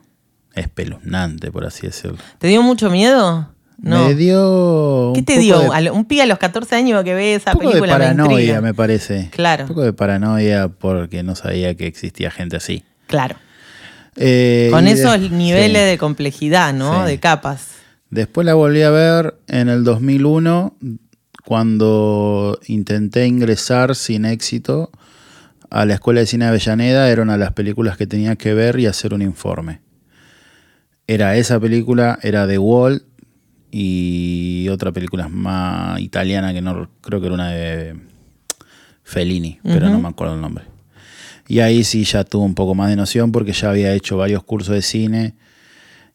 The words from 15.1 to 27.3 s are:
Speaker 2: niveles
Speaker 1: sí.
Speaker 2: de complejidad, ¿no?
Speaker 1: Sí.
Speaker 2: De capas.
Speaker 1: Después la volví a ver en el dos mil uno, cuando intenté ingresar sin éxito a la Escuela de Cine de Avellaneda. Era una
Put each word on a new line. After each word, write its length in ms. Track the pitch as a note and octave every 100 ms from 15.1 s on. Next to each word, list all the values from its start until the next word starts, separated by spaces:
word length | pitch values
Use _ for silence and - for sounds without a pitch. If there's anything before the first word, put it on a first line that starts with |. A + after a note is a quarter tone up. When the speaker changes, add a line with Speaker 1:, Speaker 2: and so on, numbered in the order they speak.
| G#3+ F#3+
Speaker 2:
niveles 520 | E3+ F3 F3+ G#3+ G#3+
Speaker 1:
sí. 60 | G3
Speaker 2:
de 80 | E3+
complejidad, 760 | D3+ D3 C#3+ - D3+ F3+ D#3+
¿no? 320 | C3+ C3+ F3
Speaker 1:
Sí. 60 | F3+
Speaker 2:
De 100 | C#3+
capas. 480 | F3 D3+ C#3 C3+ - - _ _ -
Speaker 1:
Después 360 | G#2+ G#2+ - E3+
la 80 |
volví 260 | D#3+ D3 D3+
a 80 | D3+
ver 440 | D#3 E3 E3 D#3 - -
en 200 | B2 B2
el 140 | A#2+
dos 180 | A#2+ A2+
mil 240 | C3+ C#3
uno, 520 | C#3+ D#3+ E3 F3 G3 - C3+ A2+ _ _ _ -
cuando 1120 | - A2+ A2+ A2 A2 G#2+ G#2+ G#2 G#2 G2+ G2+ G#2 -
intenté 600 | A2 F#2 G#2 G#2 B2 B2
ingresar 680 | B2 A#2 A2 - B2 B2+ B2+
sin 280 | - G#2+
éxito 680 | A2 A2+ - A#2+ - C#3+ E3 - _ _ _ - _ _ -
a 160 | G#2+
la 100 | G#2
Escuela 260 | G2+ - A#2+
de 60 | A2
Cine 180 | A#2 A#2
de 40 |
Avellaneda. 600 | A2 A#2 A2+ A#2+ C3+ C3
Era 120 | A2+
una 100 | A2